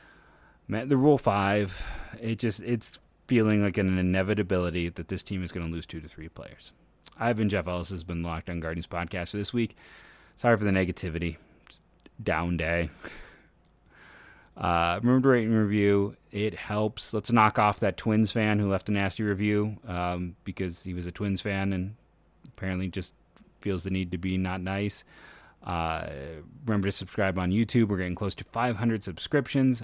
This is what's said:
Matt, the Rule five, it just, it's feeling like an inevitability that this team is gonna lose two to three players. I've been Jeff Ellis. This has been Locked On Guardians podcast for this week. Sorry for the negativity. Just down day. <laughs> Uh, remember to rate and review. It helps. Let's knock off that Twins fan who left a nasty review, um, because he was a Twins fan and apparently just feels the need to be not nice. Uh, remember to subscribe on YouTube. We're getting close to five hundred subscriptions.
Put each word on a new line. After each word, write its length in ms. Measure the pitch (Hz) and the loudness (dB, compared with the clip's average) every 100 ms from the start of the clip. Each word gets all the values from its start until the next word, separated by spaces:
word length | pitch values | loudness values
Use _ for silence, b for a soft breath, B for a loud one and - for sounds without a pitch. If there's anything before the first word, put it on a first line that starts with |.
| b b b b b b - | b b b b b b -6
Matt, 220 | 107 131 | -6 2
the 80 | 135 | 4
Rule 200 | 143 139 | 6 6
five, 680 | - 101 98 104 98 - B B B B | 4 4 4 4 0 -4 B B B B
it 160 | 113 113 | -4 -2
just, 240 | 117 104 | -2 -2
it's 380 | 104 117 - - _ _ - | -2 -2 -2 -14 _ _ 2
feeling 360 | 123 107 107 | 4 6 4
like 140 | 101 90 | 2 2
an 200 | 95 92 | 2 2
inevitability 920 | 92 95 95 104 95 92 90 87 85 | 2 2 2 0 2 2 2 0 -4
that 180 | 82 82 | -6 -8
this 160 | 92 | -8
team 200 | - 98 | -6 -6
is 80 | 90 | -6
gonna 160 | 90 82 | -6 -6
lose 180 | 82 - | -6 -8
two 160 | 82 | -12
to 60 | 78 | -14
three 220 | - 80 | -16 -16
players. 420 | - - - - _ _ _ - - | -14 -16 -18 -20 _ _ _ -20 -4
I've 180 | 120 110 | -2 0
been 120 | 107 | 2
Jeff 180 | 98 85 | 0 -2
Ellis. 220 | 90 85 | -4 -6
This 80 | 92 | -10
has 60 | |
been 200 | 90 85 | -8 -6
Locked 260 | 85 82 - | -4 -6 -6
On 100 | 87 | -6
Guardians 280 | 80 85 - | -6 -6 -6
podcast 440 | 87 87 92 87 | -6 -6 -6 -6
for 60 | 104 | -6
this 160 | 98 | -2
week. 220 | 120 113 - B B B B B B | -2 -2 -4 B B B B B B
Sorry 200 | 120 110 | 4 4
for 60 | |
the 80 | 104 | 4
negativity. 680 | 95 90 - 90 80 85 80 b b b | 4 2 -2 -4 -2 -4 -6 b b b
Just 160 | - _ _ - - | -20 _ _ -20 -8
down 340 | 104 80 87 85 | -2 0 0 0
day. 320 | 80 85 78 B | 0 0 0 B
<laughs> 40 | B B B B B _ _ _ _ B B B B B B - | B B B B B _ _ _ _ B B B B B B -6
Uh, 420 | 90 85 85 92 | 0 2 2 2
remember 280 | 117 131 135 | 4 4 6
to 40 | 123 | 4
rate 120 | 110 | 4
and 100 | 110 | 2
review. 600 | 104 104 101 101 101 - _ | 4 4 4 4 2 -4 _
It 220 | 104 107 | -4 -4
helps. 600 | - - 107 107 - - | -4 -4 -2 -2 -4 -6
Let's 180 | 104 - | -6 2
knock 260 | 117 107 - | 4 6 6
off 220 | 104 101 | 2 4
that 160 | 104 - | -2 -2
Twins 380 | 113 110 107 | 0 2 2
fan 260 | 117 107 101 | 2 0 2
who 100 | 101 | 2
left 200 | 95 - | 0 -2
a 20 | |
nasty 320 | 101 98 - | 0 -2 -2
review, 540 | 107 95 104 104 107 104 - | -2 0 2 2 0 -4 -8
um, 480 | 87 90 90 90 - | -4 -2 -4 -6 -10
because 400 | - 92 92 85 | -12 -6 -6 -6
he 100 | 95 | -8
was 120 | 90 87 | -8 -8
a 80 | |
Twins 260 | - 101 95 | -4 -2 -2
fan 320 | 104 98 98 | -2 -2 0
and 240 | 92 95 107 _ _ _ _ - | -2 -4 -8 _ _ _ _ -20
apparently 440 | - 95 92 92 | -8 -6 -4 -4
just 260 | 92 - _ _ _ - _ | -6 -10 _ _ _ -20 _
feels 220 | 104 92 | -4 -4
the 60 | 92 | -2
need 220 | 92 90 | -2 -2
to 60 | 90 | -4
be 200 | 92 92 | -2 0
not 220 | 92 92 | -2 -4
nice. 460 | 92 98 104 - - B B B B B | -4 -4 -4 -6 -16 B B B B B
Uh, 440 | - 87 80 80 80 71 71 78 - - 117 | -6 -2 -2 -2 -6 -10 -10 -12 -16 -10 -2
remember 220 | 104 95 | 0 0
to 40 | |
subscribe 460 | - 90 - 95 90 | -2 -6 0 0 2
on 140 | 90 | 2
YouTube. 360 | 101 113 120 107 | 2 2 4 4
We're 100 | 95 | 2
getting 180 | 90 87 | -2 -4
close 200 | 101 - | -4 -6
to 80 | - | -8
five 320 | 117 123 101 | -2 -2 0
hundred 260 | 120 110 | 0 0
subscriptions. 800 | 101 82 - 147 - 139 131 117 | -4 -8 0 0 2 2 4 2